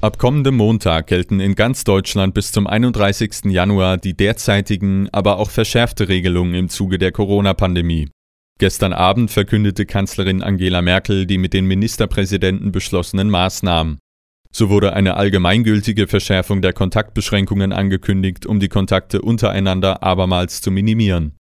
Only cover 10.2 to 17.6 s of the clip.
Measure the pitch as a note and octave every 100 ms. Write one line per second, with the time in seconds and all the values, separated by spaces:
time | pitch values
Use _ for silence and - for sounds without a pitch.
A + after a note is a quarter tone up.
10.2 | F#2+ F#2+ - F#2+ F#2 F2+ F2 F#2 - G2
11.2 | F#2 F#2+ F#2 F#2+ F#2+ F#2+ A2 - G#2+ -
12.2 | F#2+ G2 F#2 F#2+ G#2 F#2 - F#2+ F2 G2
13.2 | G#2 F#2 F#2 - F#2+ E2 D#2+ D2 _ _
14.2 | _ _ _ - G#2+ G2+ G2 - G2 F2+
15.2 | G2+ F#2+ F2 G#2 A2+ G#2+ G#2 G#2+ G2 G2+
16.2 | - F#2+ F2+ G2 F#2 - F#2+ G#2+ - -
17.2 | - G#2 F#2+ G2